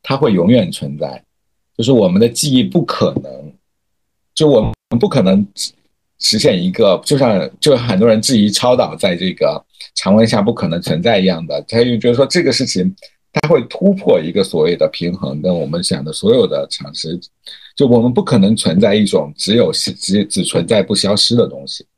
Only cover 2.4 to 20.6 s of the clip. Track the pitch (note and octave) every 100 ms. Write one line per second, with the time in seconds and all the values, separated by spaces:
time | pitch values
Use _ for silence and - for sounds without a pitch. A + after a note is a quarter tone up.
2.4 | D3+ B2+ G2+ F3 - - - - - C2
3.4 | D2 _ _ _ _ _ _ _ _ -
4.4 | D#3 B2+ A2 - _ A#2 G3+ C3+ F#2+ G2
5.4 | G2+ - - _ _ _ _ _ - A2
6.4 | - G2 F2+ F#2 G#2+ F2+ - C#3+ C3 G2
7.4 | C#2 - D3+ C3 A#2 F#2+ A#2 A2 G#2+ A#2+
8.4 | G#2 G2 B2 B2+ A2+ - G2 F2 F#2 F2
9.4 | D2+ D2 _ _ - - F#2+ G#2 A2+ A#2
10.4 | G#2 - F2+ E2 - D#2 F2 G#2 F#2 E2
11.4 | E2 C#2+ C#2+ A2+ B2 A#2+ A#2+ A#2+ C3+ F3+
12.4 | C#3 A#2 C3 F#2+ F3+ F#3+ - _ _ D3+
13.4 | D3+ D#3 A#2 - G3 G3 F3+ F#2 D#2+ E2+
14.4 | F#2+ E2 D#2 F2 D#2 - F2 F2+ C2+ D2
15.4 | F2+ F2 D2+ E2 - D#2+ C#2+ D#2 G2 B2
16.4 | F#2 D2 C#2 - E2 D#2 D#2+ F2 - _
17.4 | - - - - C3+ A#2+ A#2+ B2+ F#3+ B2
18.4 | F#2+ A2 - E2 G2+ G#2 G2+ F2 D2 D2
19.4 | - A2+ G2+ - - F#2 - G2+ G2+ -
20.4 | F2 F2+